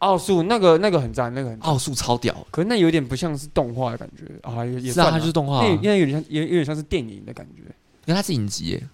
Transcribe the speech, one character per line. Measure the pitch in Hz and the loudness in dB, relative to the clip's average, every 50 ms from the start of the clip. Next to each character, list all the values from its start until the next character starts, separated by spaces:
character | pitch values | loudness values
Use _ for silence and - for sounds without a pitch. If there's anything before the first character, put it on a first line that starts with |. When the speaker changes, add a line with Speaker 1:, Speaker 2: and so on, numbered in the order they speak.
| - | 0
Speaker 1:
奥 | 196 190 175 | 2 2 2
数 | 185 - 196 170 160 | 2 2 2 2 2
那 | 190 240 233 | 2 2 4
个， | 185 180 160 160 | 6 6 6 6
那 | 196 214 | 4 2
个 | 175 160 | 2 2
很 | 131 113 110 | 0 0 -2
赞， | 131 123 120 120 | -4 -4 -4 -4
那 | 131 | -6
个 | 135 123 | -6 -6
很 | 113 113 | -8 -6
赞。 | - 165 | -2 0
Speaker 2:
奥 | 151 127 | 0 0
数 | - - 131 | 0 -4 -6
超 | 113 - - 120 120 | -4 -2 0 0 0
屌。 | - 110 - - - - | 0 -2 -4 -4 -8 -10
Speaker 1:
可 | - 151 | -4 -2
是 | 175 214 | -2 0
那 | 240 | 2
有 | 220 175 165 | 4 4 4
点 | 160 160 135 | 4 2 0
不 | 120 131 | -2 -4
像 | 127 175 170 151 139 | -4 -4 -4 -4 -6
是 | 143 151 | -8 -4
动 | - - 143 120 117 | -2 -2 -2 -2 -2
画 | 123 131 120 | -4 -4 -4
的 | 113 - | -4 -6
感 | - - - - | -10 -14 -16 -18
觉 | 156 - 143 - | -18 -16 -16 -14
啊， | - 127 117 117 117 | -12 -8 -6 -6 -4
也， | 123 127 | -4 -6
也 | 127 123 131 | -6 -6 -2
Speaker 2:
是 | 120 175 | 2 4
啊， | 165 | 4
Speaker 1:
算 | 160 | 4
啊。 | |
Speaker 2:
它 | 160 160 | 4 2
就 | 156 | 0
是 | 165 | 2
动 | 151 160 143 139 | 2 0 0 2
画 | 139 131 | 2 2
啊。 | 120 | 4
Speaker 1:
那， | 214 175 101 107 208 | 4 2 2 2 4
那 | 208 196 | 4 4
有 | 170 | 4
点 | 135 | 2
像， | 139 156 156 - | 2 -2 -4 -4
也， | 151 151 | -4 -4
有 | 160 156 | -2 0
点 | 170 175 147 | 0 0 0
像 | 135 156 | 0 -2
是 | 151 151 | -6 -6
电 | 143 202 170 | -2 -4 -4
影 | 123 110 101 101 101 | -4 -4 -10 -14 -14
的 | 101 117 | -16 -16
感 | - - - - | -16 -16 -20 -20
觉。 | - - - - _ _ _ _ _ - | -20 -20 -20 -20 _ _ _ _ _ -4
Speaker 2:
可 | - | 0
是 | 165 | 0
它 | 196 | 0
是 | 196 - 170 | 0 0 0
影 | 123 107 | -2 -2
集 | 101 104 - - | -2 -4 -6 -4
耶。 | 82 92 87 - 139 | -4 -6 -6 -6 -10